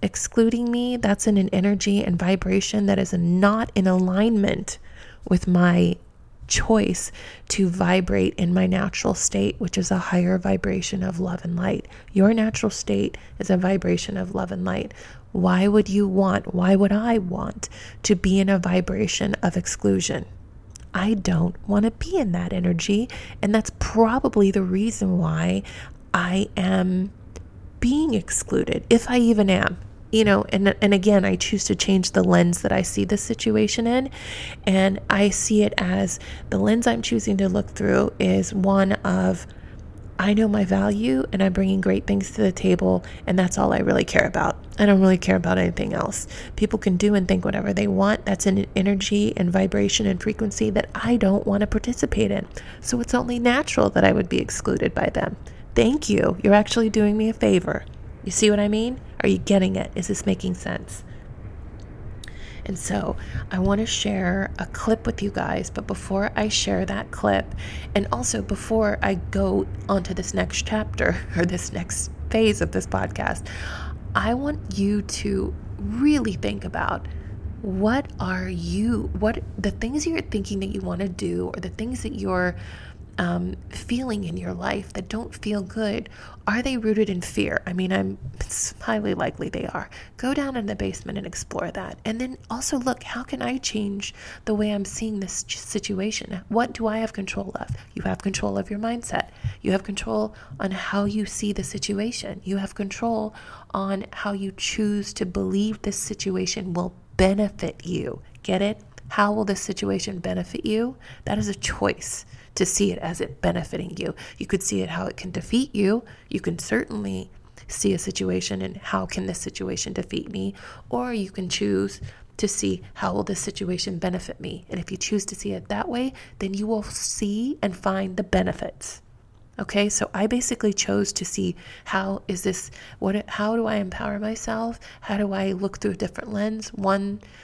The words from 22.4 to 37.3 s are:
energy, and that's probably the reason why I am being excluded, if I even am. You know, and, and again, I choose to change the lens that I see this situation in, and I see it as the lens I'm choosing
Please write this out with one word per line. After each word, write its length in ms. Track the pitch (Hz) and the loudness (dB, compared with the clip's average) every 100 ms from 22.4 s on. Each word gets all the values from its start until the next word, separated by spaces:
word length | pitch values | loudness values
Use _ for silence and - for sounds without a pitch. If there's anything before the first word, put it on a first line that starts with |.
| 175 | -2
energy, 560 | 185 175 170 180 202 247 - - - | 0 2 2 2 2 0 -6 -12 -4
and 140 | 196 | 2
that's 180 | 220 - - | 2 0 -2
probably 720 | - 220 226 254 262 220 196 | 0 6 6 6 4 6 6
the 120 | 196 | 6
reason 560 | 180 190 226 214 196 175 | 2 2 0 0 2 2
why 440 | 165 156 - 196 - - - - - | 2 2 2 0 -2 -12 -14 -16 -2
I 360 | - 175 190 - - | 0 2 0 0 0
am 560 | 185 190 185 185 196 - - - - - - - | 2 2 2 0 -2 -6 -16 -16 -16 -18 -18 -2
being 340 | 240 294 311 | 2 4 4
excluded, 720 | 214 - - - 190 - - - | 2 0 -4 0 0 2 -2 6
if 180 | 233 - | 6 6
I 100 | 247 | 4
even 300 | 233 214 196 | 6 6 6
am. 300 | 185 - 180 - - - | 4 2 -2 -10 -16 0
You 120 | 220 | 4
know, 200 | 214 196 - | 6 6 4
and, 260 | 190 196 - | 4 4 4
and 100 | 202 | 4
again, 320 | 202 202 202 | 6 6 6
I 120 | 196 180 | 6 2
choose 280 | - 202 | 0 0
to 100 | - | 0
change 380 | 185 - 190 180 | 0 4 4 4
the 100 | 196 | 4
lens 380 | 185 175 175 175 | 6 6 6 4
that 100 | 196 | 2
I 100 | 190 | 2
see 240 | 175 - 190 | 2 0 0
this 160 | 208 | 0
situation 640 | - 226 226 214 208 - 226 | -2 -2 2 4 4 2 2
in, 240 | 247 269 - - - - - - | 2 0 -6 -12 -10 -10 -2 2
and 340 | 190 190 196 - | 4 4 2 2
I 220 | 196 202 | 4 4
see 320 | - - 214 | 2 2 4
it 100 | 208 - | 4 2
as 420 | 180 190 196 - - - - | 0 2 0 -2 -10 -12 -2
the 80 | 190 | 2
lens 280 | 208 233 240 | 4 4 4
I'm 140 | 233 | 2
choosing 380 | - 226 208 | 0 0 2